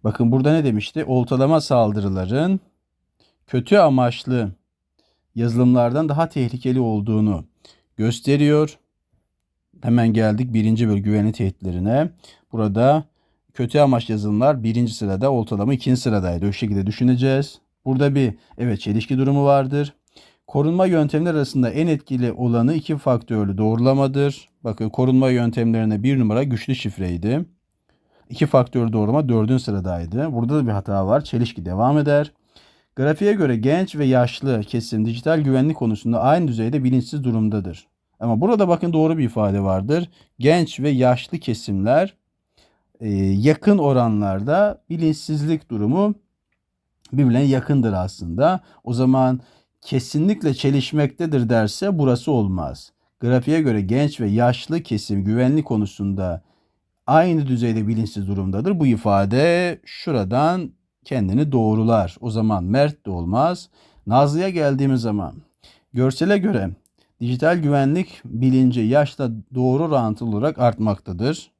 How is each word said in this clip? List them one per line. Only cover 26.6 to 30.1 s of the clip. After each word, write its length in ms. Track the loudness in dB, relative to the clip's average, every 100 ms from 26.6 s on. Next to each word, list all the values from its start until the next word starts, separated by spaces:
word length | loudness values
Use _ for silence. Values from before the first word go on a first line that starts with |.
| -4 -4
şifreydi. 680 | -4 -6 -6 -4 -2 -4 -6 _ _ _ _ _ _ _ _
İki 160 | -4 2
faktörlü 480 | 2 2 -2 0
doğrulama 360 | 0 0 0 2
dördüncü 340 | 0 2 0
sıradaydı. 680 | -2 -4 -4 -6 -6